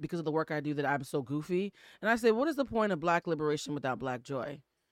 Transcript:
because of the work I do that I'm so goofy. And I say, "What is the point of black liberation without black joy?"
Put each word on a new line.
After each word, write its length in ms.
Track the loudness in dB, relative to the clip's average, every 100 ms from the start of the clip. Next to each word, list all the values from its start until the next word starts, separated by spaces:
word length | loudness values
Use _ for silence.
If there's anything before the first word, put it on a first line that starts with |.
because 180 | -6 -2
of 40 |
the 60 | 0
work 200 | 0 0
I 100 | -2
do 120 | -2
that 120 | -2 0
I'm 160 | 0
so 160 | 0 -4
goofy. 500 | -2 -4 -2 -2 -2 -6 -20 -6
And 80 | 0
I 40 | 4
say, 140 | 4
"What 160 | 4 2
is 80 | 0
the 80 |
point 280 | 0 2 2
of 80 | 2
black 260 | 2 2 2
liberation 480 | 0 0 0 -2
without 240 | -4 -2 -2
black 240 | -4 -6
joy?" 380 | -6 -6 -6 -10 _ _ _